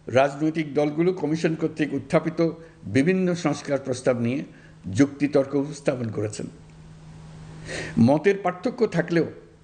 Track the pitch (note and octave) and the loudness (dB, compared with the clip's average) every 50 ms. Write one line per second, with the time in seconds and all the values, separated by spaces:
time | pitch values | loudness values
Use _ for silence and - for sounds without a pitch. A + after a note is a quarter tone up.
0 | - - A2 B2 C3+ C#3+ C#3+ C#3+ D3+ D#3 D#3 E3 D#3 D3 C3+ D3 D3 D3+ D3 D3+ | -10 0 2 4 4 4 2 0 -2 0 0 -2 -4 -2 0 0 0 2 2 2
1 | E3+ F3+ F#3 - - D3 D#3 E3 - E3+ D#3+ D#3+ D#3+ D#3 D#3+ - D#3 C#3 - C#3 | 0 0 0 0 -2 -2 0 0 0 0 0 0 -2 -4 -2 -2 -2 -2 -2 -4
2 | A2+ - - D#3+ E3 E3+ E3 - E3 E3 D#3+ - - - - - - G2 G2 C3 | -2 0 0 0 0 0 0 0 0 0 -2 -4 -10 -20 -20 -16 -8 0 2 2
3 | C#3 E3 F#3+ F#3 F#3 F3+ F3 E3 - D#3 C#3+ C#3+ - - C#3+ C3+ C3+ - B2+ - | 4 4 4 4 2 0 0 0 0 -2 -2 -2 -2 -2 -2 -2 -2 -2 -6 -2
4 | - C#3+ B2+ A#2 A#2+ A#2 B2+ C#3+ F3 - - - - - - - - F#2 G2 G#2 | 0 0 0 2 0 -2 -2 -2 -6 -8 -12 -18 -20 -20 -20 -14 -10 -2 2 4
5 | C#3+ C#3 - - C#3+ C3+ - C#3+ C3+ - - C#3+ C#3 D3 D3+ - - - C#3+ B2 | 4 4 2 0 -2 2 2 2 2 2 0 -2 -2 -2 -6 -4 -2 -2 -2 -2
6 | B2 A2+ G#2+ G#2+ G#2 G#2+ G#2+ - - - - - - - - - - - - - | -2 -4 -4 -4 -4 -4 -4 -8 -10 -10 -12 -16 -20 -20 -20 -20 -20 -20 -20 -20
7 | - - - - - - - - - - - - - - - - - - - - | -20 -20 -20 -18 -18 -18 -18 -18 -18 -18 -16 -16 -14 -10 -10 -8 -8 -4 2 4
8 | A2+ A#2 C#3+ D#3 D#3 G3+ G3+ G3 - F3+ F3+ - - B3+ A#3+ - A3+ G#3 - E3+ | 6 6 6 6 4 4 2 2 0 -4 -4 -2 -4 -4 -2 0 0 0 2 0
9 | D#3+ E3 E3+ E3+ D3 C3+ - - - - - - | 0 2 2 0 0 0 -4 -12 -18 -20 -20 -20